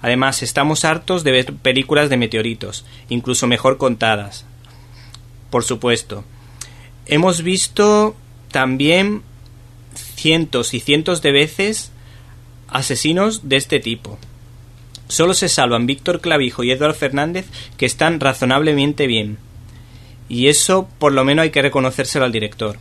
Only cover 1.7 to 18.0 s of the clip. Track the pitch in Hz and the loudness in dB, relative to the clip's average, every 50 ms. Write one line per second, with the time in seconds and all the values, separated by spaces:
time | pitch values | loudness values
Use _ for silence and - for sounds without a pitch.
1.7 | 127 135 135 123 151 147 147 143 135 123 120 110 110 110 110 117 113 - - 98 | 2 2 0 0 2 2 2 2 2 0 0 0 0 -2 -2 -2 -4 -8 -10 -12
2.7 | 101 - - - - - - - 120 120 117 127 127 120 - 123 123 113 - 131 | -12 -14 -16 -16 -20 -20 -10 -6 -6 -4 -2 -2 -2 0 2 0 0 2 2 2
3.7 | 127 131 139 131 117 107 117 113 110 104 104 101 - - - - - - - - | 2 2 0 -2 0 0 0 0 0 0 -4 -10 -14 -18 -20 -20 -20 -20 -20 -20
4.7 | - - - - - - - - - - - - - - - - - 123 117 - | -20 -20 -20 -20 -20 -20 -20 -20 -20 -20 -20 -20 -20 -20 -16 -2 -2 -2 0 0
5.7 | 127 107 - 123 117 113 - - 104 101 104 - - - - - - - - - | -4 -2 0 0 0 0 -2 -8 -12 -14 -14 -16 -20 -20 -20 -20 -20 -20 -20 -20
6.7 | - - - - - - - - 147 151 170 185 180 165 160 180 185 185 - - | -20 -20 -20 -20 -20 -20 -6 0 2 2 4 2 2 0 0 -2 0 0 -2 -4
7.7 | - - 208 208 208 208 214 214 220 - - - - - - - - 139 131 131 | 0 2 4 4 4 4 2 2 -2 -6 -20 -20 -20 -20 -20 -6 -2 0 0 0
8.7 | 131 131 139 151 170 180 196 202 208 208 - - - - - - - - - - | 2 2 4 4 4 4 4 2 -2 -4 -8 -14 -20 -20 -20 -20 -20 -20 -20 -20
9.7 | - - - - - - - - - - - 156 160 165 165 - - 127 117 - | -20 -20 -20 -20 -18 -18 -16 -16 -14 -2 0 2 2 2 0 0 -2 -2 -2 -2
10.7 | - 120 - - 143 151 160 185 180 165 - 147 139 139 147 160 - - 196 202 | -4 -6 0 0 0 0 2 0 -2 0 0 2 4 4 2 2 0 -2 -2 -2
11.7 | - - - - - - - - - - - - - - - - - - - - | -2 -6 -8 -12 -16 -20 -20 -20 -20 -20 -20 -20 -20 -20 -20 -20 -20 -20 -20 -6
12.7 | - 131 135 - 135 - - 151 165 180 196 220 214 214 - 143 135 139 135 - | -4 -4 -2 -2 -4 -2 0 0 2 2 2 0 0 -4 -4 0 0 0 0 0
13.7 | - 139 - 117 117 113 - - 104 - - - - - - - - - - - | -2 -2 -2 -2 -8 -8 -8 -14 -16 -16 -18 -20 -20 -20 -20 -20 -20 -20 -20 -20
14.7 | - - - - - - - - - - 160 175 185 180 - 180 - - 135 120 | -20 -20 -20 -20 -20 -20 -14 -8 0 2 2 2 2 2 0 0 0 0 2 2
15.7 | 120 117 120 120 139 135 - - 175 170 - 175 160 147 135 123 117 - 123 123 | 2 2 0 0 -2 -2 -2 -2 -2 -2 0 0 0 2 0 0 -2 -4 -2 -2
16.7 | 127 131 147 151 151 - - 135 135 143 143 160 175 185 190 - - - - - | 0 2 0 0 0 0 -4 -2 -2 -2 -2 -2 -4 -6 -8 -10 -14 -16 -16 -18
17.7 | - - 139 123 - - | -6 -2 -2 -2 0 0